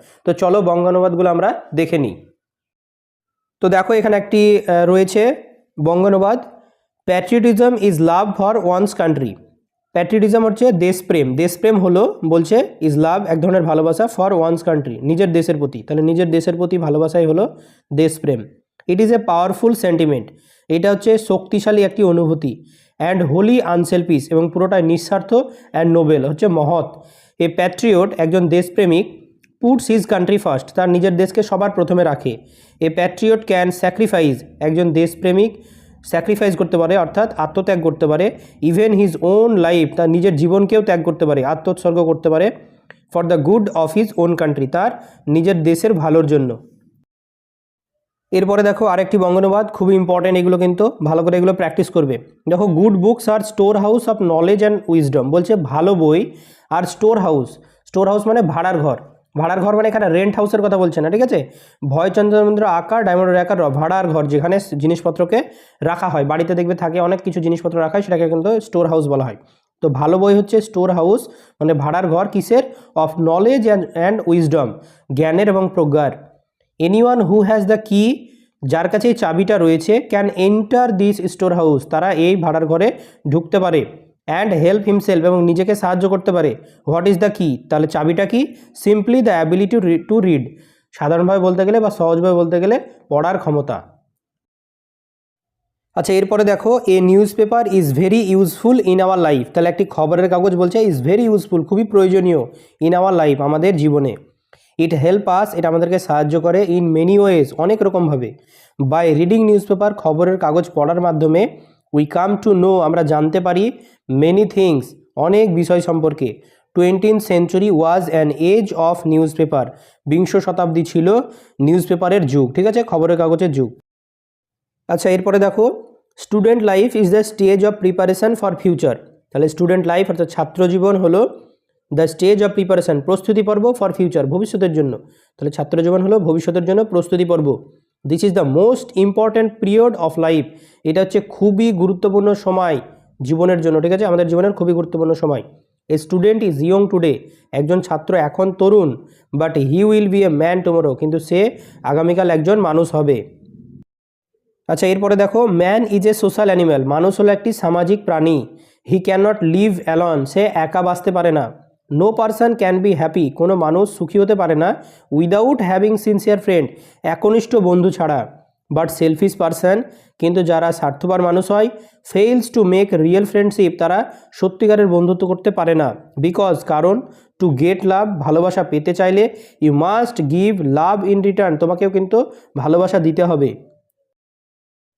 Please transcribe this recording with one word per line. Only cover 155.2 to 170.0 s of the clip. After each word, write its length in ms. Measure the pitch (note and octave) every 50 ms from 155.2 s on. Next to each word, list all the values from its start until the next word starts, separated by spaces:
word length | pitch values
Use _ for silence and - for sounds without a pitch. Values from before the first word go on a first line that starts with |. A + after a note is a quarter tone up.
| G3+ G3 - A3+ A#3+
"Man 360 | A3 F3 E3+ F3 F#3 G#3 A#3 A#3+
is 180 | G3+ G3+ G3+ F#3
a 80 | G#3+ G#3+ -
social 280 | G#3 F#3+ - - G#3+ G3
animal," 360 | F#3 F3+ F3 D#3+ D3 C3+ C3
মানুষ 360 | C3+ C#3+ D#3 F3 G3 F#3+ G#3
হলো 120 | G3+ G3+
একটি 200 | G3+ G3+ - A3+
সামাজিক 520 | A3 - - E3 E3+ F3 F3 E3+ G#3 G#3 G3+
প্রাণী। 420 | G3 E3 D#3 D#3 E3 E3 C#3 A2+ - - - _ _ _ _ _ -
"He 80 | - F#3
cannot 380 | F#3 G3+ F#3+ F#3+ G3+ G#3+ G#3+ G#3
live 340 | E3+ D#3+ E3 F#3+ G#3 A3 F#3 F3+ -
alone," 380 | E3 D#3+ E3 F3 E3+ D#3+ C#3+ C3+
সে 180 | C3+ - F#3+ G#3 G#3 -
একা 280 | E3 D#3+ D#3+ E3+ F3+
বাঁচতে 280 | F3+ F3+ F3+ F3 - G3+
পারে 200 | F#3 F3+ E3+ E3+
না। 200 | D#3 D3+ B2+ A2+ - - _ _ _ _ _ -
"No 160 | C#3+ D3+ F#3 A3
person 380 | A3 A3+ A3 A3 A3 - A#3 A#3 A3+
can 220 | - G3+ F#3 F#3 F#3
be 100 | F#3+ G3+ F3+
happy," 380 | C#3 D#3+ D#3+ D#3+ F#3 D#3 C3
কোনো 240 | C3 - E3 F#3 F#3+
মানুষ 400 | F3+ D#3+ D3+ D#3+ F3+ G#3 G3+ - -
সুখী 200 | F3 - - G3+
হতে 160 | G3 G3 G#3+
পারে 200 | G3 F3 D#3+ D#3+
না, 200 | D3+ E3 F#3+ D4 - - - - _ _ _ C#3+
"without 440 | D3+ E3+ E3+ G3+ G#3 A#3 C4+ C#4+ B3+
having 340 | G3 F3+ F#3+ F#3 G#3 G#3+ A3
sincere 440 | G#3+ - A3 G#3 G3 - G#3+ G#3 G3
friend," 260 | - G3+ F#3 E3 C#3 - - - - - _ _
একনিষ্ঠ 540 | - D#3+ E3 D#3+ - G#3 A3+ A#3 A3+ - B3+
বন্ধু 340 | A3 F#3 F3+ F3 F3+ F3 F#3+
ছাড়া। 300 | F#3+ - E3 D3+ D3 B2+ - - - - _ _ _ _ _ - C#3+
"But 140 | D#3 E3+ D#3+
selfish 460 | - - E3+ D#3+ D#3+ D#3 G3+ G3 G3
person," 460 | - F3 D#3+ E3+ - - F3+ G3 A3+ - - - _